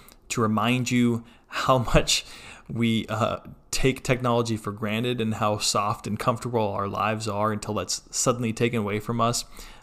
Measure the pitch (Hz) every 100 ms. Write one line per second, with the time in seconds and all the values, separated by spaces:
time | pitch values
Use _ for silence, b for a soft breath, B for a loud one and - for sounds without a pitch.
0 | B B - - 110 107 110 127 123 123
1 | 120 117 - B B - - 131 113 156
2 | - - - B B B - 123 117 113
3 | - 107 110 95 - - - - 135 131
4 | - 123 123 120 117 107 104 101 104 110
5 | 123 123 110 110 107 104 - 113 101 113
6 | 107 104 - 117 123 120 107 101 98 101
7 | 101 110 110 101 107 104 - 104 90 -
8 | - - - 120 120 110 120 120 104 104
9 | - 117 117 120 - B B B